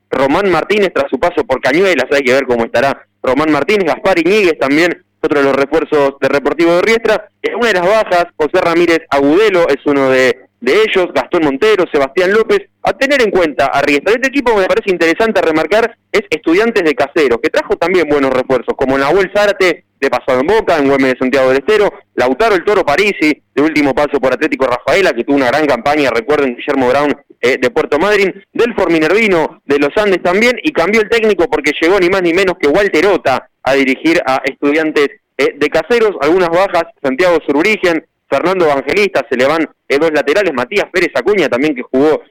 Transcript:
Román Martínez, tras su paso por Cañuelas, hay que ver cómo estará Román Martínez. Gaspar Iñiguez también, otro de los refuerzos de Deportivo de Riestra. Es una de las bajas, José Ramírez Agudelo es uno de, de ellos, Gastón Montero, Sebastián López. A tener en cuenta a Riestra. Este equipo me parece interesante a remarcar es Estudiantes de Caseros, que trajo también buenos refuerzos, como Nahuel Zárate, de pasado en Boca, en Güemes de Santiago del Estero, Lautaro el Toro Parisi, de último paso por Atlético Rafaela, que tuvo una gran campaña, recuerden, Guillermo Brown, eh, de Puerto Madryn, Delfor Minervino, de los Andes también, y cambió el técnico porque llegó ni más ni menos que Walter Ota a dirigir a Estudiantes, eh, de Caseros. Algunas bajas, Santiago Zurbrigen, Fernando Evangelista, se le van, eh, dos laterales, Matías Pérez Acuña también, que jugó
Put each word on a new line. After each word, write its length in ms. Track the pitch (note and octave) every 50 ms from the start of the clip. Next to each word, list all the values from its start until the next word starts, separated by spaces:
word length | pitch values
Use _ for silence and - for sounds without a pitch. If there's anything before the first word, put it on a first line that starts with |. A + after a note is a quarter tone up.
| _ _
Román 400 | - B2+ C3+ C3+ D3 F#3 G#3 F#3+
Martínez, 420 | E3+ D#3 - - G3+ G#3+ G3 E3+ -
tras 160 | C#3 C#3 -
su 100 | - B2
paso 240 | E3 F3 - D#3 C3
por 160 | - C3 B2
Cañuelas, 440 | - C3 C#3 E3+ G3 F#3+ E3+ C3 B2+ -
hay 100 | C#3+ C#3+
que 120 | C#3 A#2+ B2+
ver 120 | C#3 C3+
cómo 200 | A#2+ A#2+ A#2 A2+
estará 400 | A2+ - A#2 B2+ C#3 B2 - - _ _ _
Román 300 | - B2 B2+ C3+ D#3+ D#3+
Martínez. 340 | D3 C#3+ C#3+ - G#3+ G3+ F#3
Gaspar 320 | D3+ C3 - - G3 F#3
Iñiguez 400 | E3+ D#3 F3 G#3 A3 G3+ E3+ D3+
también, 460 | - C#3+ C3+ C#3+ D#3 F3 F3 - - _ _ _ _
otro 180 | - - D3+ D3
de 60 | C#3
los 100 | C#3 C3+
refuerzos 580 | C3+ C#3 C3+ D#3 D#3+ D3 - D#3 D3 C#3 C#3 C3+ -
de 100 | C3+ C3+
Deportivo 460 | C3+ C#3+ C3+ D3 D3 D3 E3+ E3+ E3+
de 40 | F3
Riestra. 480 | G3 G#3 A3+ A3+ A3+ G#3+ G#3+ - - - _ _
Es 120 | - D3+ D#3
una 140 | - A#3+
de 60 | A3+ G3
las 140 | F3+ F3
bajas, 380 | F#3 G#3+ A3 G#3 - F3+ F3 F3 E3+ -
José 240 | - D#3 C#3+ - F3+
Ramírez 420 | F3 E3+ E3 E3+ F3 E3 E3 D#3 - -
Agudelo 580 | C#3 C#3+ C#3 C#3+ D#3 F#3+ A3 G#3+ F#3+ F3 E3+
es 100 | D3 C#3 - -
uno 240 | D3 C#3+ C#3 C3+ C3
de, 260 | C3 C3 C3 B2+ - - - _ _ _
de 120 | A#2 B2+ D#3 G#3
ellos, 280 | A3 G#3 - F#3+ F3+ E3 -
Gastón 300 | C3+ - - - F3 D#3+
Montero, 420 | C#3+ C3+ C3+ G#3+ A3 G#3+ F#3+ E3+ -
Sebastián 420 | - D3 C3+ C3+ - F3+ F3+ F#3 G3+
López. 360 | A3+ A3 - G#3 G3 - - _ _
A 120 | - F#3 G#3
tener 280 | - C#4 C4+ C#4+ C4+
en 80 | A#3 G3+
cuenta 380 | F3+ F#3 F3 D3+ B2+ - C#3
a 140 | C3+ - C#3
Riestra. 320 | C#3+ D3 C#3+ C#3 - F#3+ A3+
Este 160 | B3+ B3+ C4+
equipo 260 | B3 C#4+ A#3 B3 A3+
me 100 | G3+ F#3
parece 240 | F3+ F#3 A3 - G3+
interesante 500 | F3+ E3 E3 E3 E3 - A3+ A3+ G#3 F#3
a 40 | E3+
remarcar 520 | E3 D#3 D#3 D#3+ D#3 G3 A3 A#3 A3+ - _ _ _
es 100 | - A3+ - -
Estudiantes 520 | - D3+ - E3 E3 F#3+ A3+ A#3 - G#3 F3
de 120 | D#3 C#3
Caseros, 440 | - C#3 C3 - F3 D3 B2+ A#2 A2+ -
que 80 | D#3+
trajo 240 | - D4 D#4 - G#3
también 340 | - E3+ E3+ F#3+ F3+ D#3 D3
buenos 240 | D3 C#3+ C3+ C3+ B2+
refuerzos, 400 | B2+ B2 B2+ C3 A#2+ A2+ A#2 A#2
como 220 | - C#3 C3 C3+
Nahuel 320 | C3+ C#3 C#3+ F3 G3+ G3 - -
Zárate, 480 | G#3 G#3 G#3 G3 G3+ F#3+ F3+ D3+ - _ _ _ _
de 100 | C3+ C3+
pasado 300 | B2 A#2+ - - C3 B2+
en 80 | C#3
Boca, 300 | E3+ G#3+ A3 G#3 - F3
en 100 | D#3 C#3
Güemes 240 | C3+ C#3 C3+ C3+ C3
de 80 | B2+ -
Santiago 300 | C3+ B2+ C3 C3+ C3 C3
del 80 | C3
Estero, 340 | C#3 - - A3 G#3+ G#3 F3 - - - _ _
Lautaro 400 | - B2 B2+ C3 - A3 A#3 G#3
el 80 | F3 D3+
Toro 220 | G3+ G#3 F#3+ E3
Parisi, 580 | - C#3+ D#3+ G#3 G#3 - - D#3+ D3+ D3+ - _ _ _
de 80 | C3+
último 320 | D3 D#3+ D3+ D3 C#3+ C#3 B2+
paso 240 | D3 D3 C#3+ - C3+
por 100 | B2+ C3
Atlético 340 | B2+ A2+ D3+ D3+ C3+ C3 C3+
Rafaela, 460 | B2 A#2+ B2 - C3 D3+ F#3+ F#3+ E3+
que 140 | B2+ A2+ A#2
tuvo 100 | - C#3+
una 120 | C#3+ C3+
gran 180 | A#2+ B2+ D3+ D#3
campaña, 440 | C#3 C3 A#2 A2+ C#3+ D3+ D#3 C#3+ B2+
recuerden, 460 | A#2 A#2 A2+ C3 D3+ D3 C#3 C3 A#2+
Guillermo 320 | - - D3 C#3+ C3+ B2+
Brown, 340 | A#2+ C3 C#3 D3 D3 B2+ - _ - _ _
eh, 160 | - B2 C3 B2
de 100 | B2+ B2
Puerto 300 | A#2 D#3+ D3 C3+ - C#3+
Madryn, 340 | F3 G3+ G#3 G3 G3 F3+ - - - _ -
Delfor 360 | E3+ A3+ A#3+ - - F#3+ E3+
Minervino, 720 | E3+ D#3+ D#3 D#3 F3+ A3 A3+ G#3 F#3 E3 D3 - - - _
de 120 | - C#3+
los 120 | C#3+ C#3+ C#3+ -
Andes 260 | A3 G#3 G3+ F#3 F3 -
también, 340 | F3+ F3+ G3+ A#3 B3 B3 - -
y 80 | D#3
cambió 300 | C#3+ E3+ E3 F#3 G#3+ A3+
el 80 | G#3+ F#3
técnico 400 | A3+ A#3 A3 G#3+ G3+ E3 E3+ D3+
porque 240 | D3+ D3+ C#3 D3+ C#3+ -
llegó 180 | D#3+ E3 G3 G3+
ni 80 | F3+
más 140 | F3 G3 G3
ni 120 | F3+ E3+ D#3+
menos 220 | F#3 G3 F#3 F3
que 120 | - - C#3+
Walter 380 | D3 G3 G#3 G3 - D#3 D#3+
Ota 420 | G#3 F#3 C#3+ - C#3 B2+ A#2 - _ _ _
a 120 | - B2+ C3+
dirigir 480 | C#3 C3+ C3 B2+ - - D#3+ E3 E3+ -
a 160 | C3 C3 C3 -
Estudiantes, 640 | C3+ C3 - - C#3+ D3 D#3+ D#3+ D#3 C#3 D3 C#3+ C#3 - - _ _ _
eh, 160 | - C#3 D#3 -
de 120 | C#3+ D3 D3
Caseros. 460 | - D#3+ D#3+ - A#3+ A#3 A3 G#3 F3+ -
Algunas 280 | C#3 D#3 F3 F#3+ F3+ E3
bajas, 340 | E3 F3+ G3 F#3+ F3 E3+ E3 - - _ -
Santiago 340 | C3+ C3 C3 F3+ F3+ E3+ D#3 -
Zurbrigen, 600 | - C#3 C#3+ E3+ G#3+ G#3+ - - F3 E3 D#3 - _ _ _ _ _
Fernando 360 | C#3+ C3+ C#3 F3 F#3+ F#3+ E3+
Evangelista, 640 | D3+ C#3+ C3+ C3 C#3+ D#3+ G3 G#3 F#3 - D3 C3 -
se 60 | C3
le 120 | A#2 C3
van, 200 | C#3 D#3 E3 D3+ - _ _ _ -
eh, 80 | C3 C#3+
dos 120 | D#3+ E3 D3+
laterales, 400 | D3 - - D3+ G3+ G#3 E3+ C#3+
Matías 320 | D3+ D#3 - G#3 G3 D#3+ - -
Pérez 180 | F#3 F3 D3 -
Acuña 360 | C3 B2 F3+ G#3 G3 D3+ B2
también, 260 | B2 A#2+ C#3+ D#3 C#3
que 60 | B2
jugó 400 | A#2+ - - C3 C#3+ D#3 D3 B2+ - _